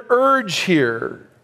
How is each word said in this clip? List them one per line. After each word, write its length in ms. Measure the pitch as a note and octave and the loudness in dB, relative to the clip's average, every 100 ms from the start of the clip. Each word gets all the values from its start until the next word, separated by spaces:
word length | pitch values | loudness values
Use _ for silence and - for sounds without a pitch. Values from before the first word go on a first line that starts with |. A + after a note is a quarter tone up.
| - | 0
urge 520 | B3 C4+ C4+ A3 D3+ | 2 4 2 -2 -4
here 680 | - E3 B2 A#2 - - - _ | 0 2 2 -2 -8 -10 -20 _